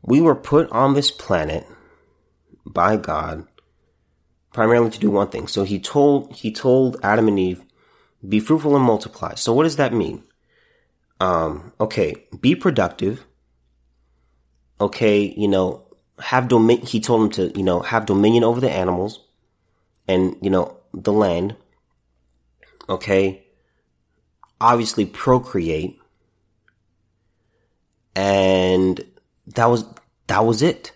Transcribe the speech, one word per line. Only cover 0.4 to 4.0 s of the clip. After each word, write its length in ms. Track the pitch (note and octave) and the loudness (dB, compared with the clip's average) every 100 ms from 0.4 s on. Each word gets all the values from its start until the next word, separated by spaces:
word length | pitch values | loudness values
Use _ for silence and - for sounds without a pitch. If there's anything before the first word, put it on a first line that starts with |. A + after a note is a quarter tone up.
| - D3 D#3+ | 2 0 2
on 240 | A2+ C3+ | 0 2
this 160 | C#3 C#3+ | 2 0
planet 560 | - - F#2 D#2 D#2 - - _ _ _ _ _ _ _ _ | -6 -2 -2 -2 -6 -8 -20 _ _ _ _ _ _ _ _
by 320 | - - F2+ G#2+ | -10 0 0 0
God 520 | - D2+ D#2+ D#2 - _ _ _ _ _ | -2 -6 -6 -10 -16 _ _ _ _ _